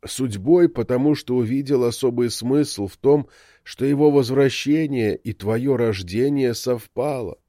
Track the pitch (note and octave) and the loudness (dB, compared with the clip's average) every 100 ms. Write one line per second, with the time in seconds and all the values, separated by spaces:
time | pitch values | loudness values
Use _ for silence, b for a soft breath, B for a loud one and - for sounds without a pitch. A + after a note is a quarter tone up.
0 | - - C3 G2+ G2+ F3 E3+ B2+ A2+ B2 | -12 -6 -6 -4 2 4 4 2 -2 0
1 | C#3+ C#3+ - B2 A2+ C3+ C#3 C#3 A#2+ A2 | 2 0 -2 -2 0 -2 0 0 0 0
2 | C3 A#2+ A#2+ - A#2+ C#3 C#3+ - G2 - | -2 0 -2 -4 -2 0 0 -4 -8 -2
3 | C#3 D3 C3+ b b b - - C3+ C#3+ | 2 2 0 b b b -20 -6 -2 4
4 | D3+ C#3+ A#2 C3 C3+ - C3+ D3+ D#3 C3+ | 4 4 2 2 2 0 0 0 0 0
5 | A2 F2+ A2+ G#2 G2 A2+ C3 B2+ A#2 F#2+ | 0 -2 -6 -6 -2 -2 0 0 0 -2
6 | F2+ G2+ C#3 C#3+ B2+ A2+ B2+ B2 - - | -4 -2 0 2 0 -2 -4 -4 -6 -6
7 | C#3+ C3+ G2+ - | -4 -4 -8 -12